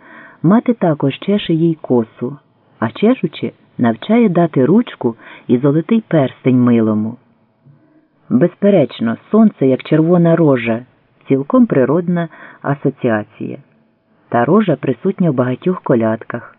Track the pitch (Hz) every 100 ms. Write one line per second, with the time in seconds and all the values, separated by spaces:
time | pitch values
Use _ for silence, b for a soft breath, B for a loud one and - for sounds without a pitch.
0 | B B B B 156 214 - 233 180 151
1 | 139 - - 208 - 165 170 156 - 123
2 | 110 - 123 143 _ _ _ - 113 -
3 | 208 254 165 - 113 - _ - 117 117
4 | - 226 226 170 170 - 127 202 247 -
5 | 120 113 B B B 123 139 147 165 226
6 | - 160 131 - - 127 123 117 110 107
7 | 110 117 _ _ _ _ _ _ _ _
8 | _ _ - 120 175 - 196 202 127 -
9 | 113 113 _ 214 220 - 135 127 - 156
10 | 160 180 170 165 160 131 117 113 127 _
11 | _ _ - 135 143 262 233 160 123 160
12 | 175 175 170 B B B 143 143 143 135
13 | 123 110 107 - 123 123 - _ _ _
14 | _ _ - 117 120 196 208 143 156 127
15 | 190 202 175 127 127 127 - 185 - 131
16 | 110 113 - 120 -